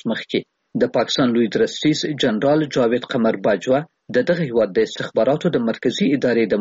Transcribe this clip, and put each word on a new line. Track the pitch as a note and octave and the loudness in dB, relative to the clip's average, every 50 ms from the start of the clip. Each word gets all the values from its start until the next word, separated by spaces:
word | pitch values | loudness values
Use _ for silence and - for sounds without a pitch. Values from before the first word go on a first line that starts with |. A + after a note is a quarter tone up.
| - | -4
مخکې | A2+ A2 - - - - G#2 - _ _ _ _ _ - | -6 -6 -6 -6 -4 -4 -4 -4 _ _ _ _ _ -4
د | G#2+ B2 A#2+ - | -2 -2 0 0
پاکستان | C3 A2+ - - - C#3 A#2+ | 0 -2 0 0 0 0 2
لوی | A#2 A#2+ A#2+ G#2 | 2 2 0 2
درستیز | - A2 A2 - - - - D3+ D#3 C#3+ - - D3+ | 2 0 0 0 0 0 0 0 0 0 -2 -4 -4
جنرال | C3+ D#3+ B2+ G#2+ G#2 C3+ C#3 D3 D#3 D#3 | -2 0 0 0 0 2 2 2 2 0
جاوید | C#3 - C#3+ B2 A2+ A#2+ A#2+ - | 0 0 0 2 2 2 0 -2
قمر | - - B2 A2+ A2 G#2 | -2 -2 0 2 0 0
باجوه | G2 G2 A#2+ G#2 F2+ - B2 B2+ C#3+ E3 - _ _ _ - - | 0 0 0 0 0 0 0 0 0 0 -4 _ _ _ -4 0
د | B2 B2 | 0 2
دغه | - F3 E3+ E3 B2+ | 2 0 0 -2 -2
هیواد | A2+ A#2 G#2+ G2+ F2+ | 0 0 0 2 2
د | A2+ A2 - | 0 0 0
استخباراتو | - - - - - A2+ A2 B2 C#3+ D3 - F3 - | -2 -6 -10 -4 -2 0 2 2 2 0 0 -2 -2
د | C3 A#2 | 0 0
مرکزي | A2+ A2 - - B2+ G#2+ - G3+ | -2 -2 -2 -2 -2 -2 0 0
ادارې | C3+ C#3+ B2+ C#3 B2+ A#2 A#2 A2+ | 0 2 2 2 2 2 2 2
د | G2 A2 G#2 | 2 2 0